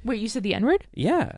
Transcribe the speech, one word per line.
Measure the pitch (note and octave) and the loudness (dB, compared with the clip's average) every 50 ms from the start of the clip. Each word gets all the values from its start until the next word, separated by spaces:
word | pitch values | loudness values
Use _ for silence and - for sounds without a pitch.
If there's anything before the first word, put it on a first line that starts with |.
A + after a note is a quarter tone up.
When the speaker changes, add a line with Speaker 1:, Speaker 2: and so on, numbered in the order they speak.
| - | -6
Speaker 1:
Wait, | A#3 B3 G#3+ | -4 -4 -2
you | G#3+ A3+ | -4 -4
said | - C4 F#3+ | -4 -2 -2
the | G#3 - | 0 0
N-word? | F#3+ G3+ C4 F#4 G4+ - - - | 2 2 2 2 2 0 -4 -6
Speaker 2:
Yeah. | - C3 G#3 E4 F4 - - - | -2 0 2 2 2 0 -2 -6